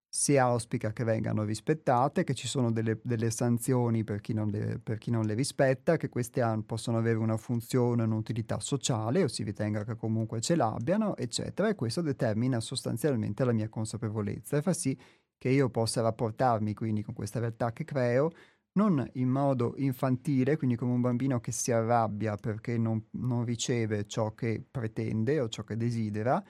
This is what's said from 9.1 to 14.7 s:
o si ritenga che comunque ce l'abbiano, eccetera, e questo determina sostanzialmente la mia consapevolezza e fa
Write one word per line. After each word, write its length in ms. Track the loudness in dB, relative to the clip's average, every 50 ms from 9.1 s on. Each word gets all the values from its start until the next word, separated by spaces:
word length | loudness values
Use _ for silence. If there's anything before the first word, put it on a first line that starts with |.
| 0 2
o 60 | 0
si 160 | 0 0 -4 -4
ritenga 400 | -4 -4 -2 -2 -2 0 -2 -2
che 120 | -4 -6
comunque 460 | -4 -2 -2 0 0 -2 -2 -4 -4
ce 140 | 0 2 2
l'abbiano, 600 | 4 2 2 0 -2 -2 0 0 0 0 -2 -2
eccetera, 540 | -4 -6 -6 -4 -6 -6 -4 -2 0 0 0
e 60 | 0
questo 260 | 0 -2 -2 -2 -2
determina 580 | -2 -2 -2 0 0 0 0 2 0 0 0 -2
sostanzialmente 840 | -2 -4 -6 -6 -6 -6 -4 -2 0 0 0 0 0 -2 -2 0 2
la 60 | 2
mia 180 | 2 2 0 -2
consapevolezza 880 | -4 -6 -6 -6 -6 -6 -6 -4 -2 -2 -2 -4 -4 -6 -6 -2 -2
e 60 | 0 2
fa 100 | 0